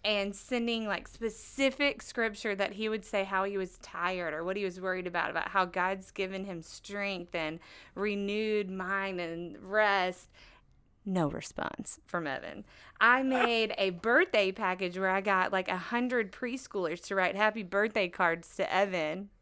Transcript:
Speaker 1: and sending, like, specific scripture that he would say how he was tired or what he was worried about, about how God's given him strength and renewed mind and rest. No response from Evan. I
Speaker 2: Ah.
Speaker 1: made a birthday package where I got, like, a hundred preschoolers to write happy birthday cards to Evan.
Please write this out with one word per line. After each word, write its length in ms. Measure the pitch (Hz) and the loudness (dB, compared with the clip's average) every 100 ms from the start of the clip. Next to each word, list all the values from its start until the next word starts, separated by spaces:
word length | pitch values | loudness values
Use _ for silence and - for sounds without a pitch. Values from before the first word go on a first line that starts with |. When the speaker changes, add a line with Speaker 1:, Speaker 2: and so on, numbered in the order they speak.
| 208 | 0
Speaker 1:
and 300 | 208 202 196 | 0 -2 -6
sending, 500 | - 247 233 226 220 | -2 0 0 -2 -2
like, 220 | 190 - | -4 -6
specific 920 | - 226 214 - - 269 269 285 - | -6 -6 -6 -10 2 2 4 0 0
scripture 520 | - - 226 208 220 196 | -8 -2 -2 -2 -4 0
that 180 | 196 | -2
he 140 | 202 214 | 0 -2
would 160 | 214 | -2
say 200 | 185 202 | -2 -2
how 200 | 196 196 | 0 0
he 140 | 196 202 | 0 0
was 200 | 185 - | -4 -8
tired 540 | - 170 175 185 170 | -12 -4 -2 0 -2
or 100 | 151 | -2
what 120 | 170 196 | -2 -2
he 80 | |
was 160 | 190 175 | -2 -4
worried 280 | 185 185 175 | -4 -2 -2
about, 220 | 170 165 | 0 0
about 180 | 165 - | 0 0
how 160 | 196 180 | 2 2
God's 460 | 180 180 196 190 | 2 0 -2 -6
given 340 | - 190 190 196 | -6 -4 -4 -6
him 160 | 175 | -8
strength 720 | 165 - - 202 202 185 175 | -10 -14 -10 -4 -4 -4 -4
and 260 | 170 156 165 - - - - | -4 -2 -4 -12 -20 -14 -4
renewed 760 | 208 202 202 208 220 208 190 | -2 0 0 0 2 0 0
mind 500 | 190 185 196 196 180 | -4 -2 0 0 -2
and 380 | 170 165 175 185 | -4 -6 -8 -10
rest. 680 | 190 214 214 196 180 185 - - - - _ - _ _ 202 | 0 4 6 6 2 -2 -14 -20 -20 -20 _ -20 _ _ -2
No 220 | 185 151 | 2 2
response 680 | - - - - - - - - | 0 -8 -6 -6 -4 -8 -8 -6
from 220 | 175 156 | -4 -2
Evan. 360 | 131 85 78 208 - - - | -6 -6 -12 -16 -20 -20 4
I 180 | 220 254 | 6 6
Speaker 2:
Ah. 40 | |
Speaker 1:
made 500 | 269 254 240 226 220 - | 4 4 4 4 2 2
a 120 | 196 | 0
birthday 600 | 175 226 262 359 214 190 | 2 4 6 6 4 4
package 440 | 190 202 180 185 180 | 2 -2 0 -2 0
where 120 | 190 | 2
I 100 | 190 | 2
got, 320 | 196 190 185 | 4 2 4
like, 160 | 190 185 | 2 0
a 80 | 185 | -4
hundred 540 | 175 240 247 247 202 | -2 -2 0 0 -2
preschoolers 680 | - 247 262 - 202 170 170 - | -4 -6 -6 -6 -4 -2 -4 -2
to 80 | 190 | 0
write 200 | 185 190 | 2 2
happy 280 | 214 220 | 2 0
birthday 440 | 185 202 214 214 185 | -2 2 2 2 -2
cards 480 | - 175 165 - - | 2 2 2 -6 -4
to 180 | 190 | 0
Evan. 560 | 185 202 185 156 175 202 _ | 2 2 2 -2 -4 -8 _